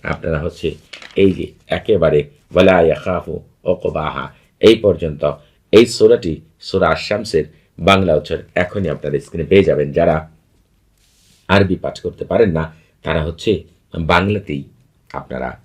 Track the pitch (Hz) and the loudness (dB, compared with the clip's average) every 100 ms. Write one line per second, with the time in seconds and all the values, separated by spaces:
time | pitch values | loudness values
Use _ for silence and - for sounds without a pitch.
0 | 82 80 87 78 82 - 80 - _ - | -8 -8 -4 -4 -6 -6 -8 -8 _ -20
1 | - - 98 90 - _ _ 160 - 101 | -10 0 0 0 -8 _ _ -6 0 2
2 | 80 76 73 _ _ 87 95 92 82 73 | 2 0 -2 _ _ 2 4 4 2 0
3 | - 87 82 78 - _ - 90 - 80 | -4 -6 -8 -14 -14 _ -4 -4 -4 -6
4 | 78 67 67 _ _ _ 107 113 104 80 | -6 -8 -12 _ _ _ 4 6 2 0
5 | 82 71 73 71 _ _ _ 107 120 - | -4 -4 -4 -6 _ _ _ 4 4 4
6 | 110 120 85 76 _ _ - 95 87 82 | 4 4 0 -8 _ _ -6 0 0 0
7 | - 104 107 80 76 _ _ - 87 95 | -4 -6 -2 -4 -4 _ _ -2 2 2
8 | 90 76 - 82 - - 90 104 90 71 | 4 0 -2 -10 -6 -4 -4 -4 -6 -6
9 | 76 71 - 85 80 95 82 71 71 71 | -6 -6 -6 -10 2 4 4 0 0 0
10 | 85 78 78 _ _ _ _ _ _ _ | 2 0 -4 _ _ _ _ _ _ _
11 | _ _ _ _ - 98 95 90 69 - | _ _ _ _ 0 2 2 0 -6 -8
12 | 90 - - 98 110 80 80 - _ _ | -12 -10 -4 2 2 2 -4 -10 _ _
13 | 80 80 80 80 - 90 - _ _ - | -4 -4 -4 -4 -2 -2 -4 _ _ -8
14 | 80 87 95 104 - 71 67 _ _ _ | 0 2 2 -4 -4 -10 -10 _ _ _
15 | _ - - 64 62 - | _ -16 -12 -10 -10 -12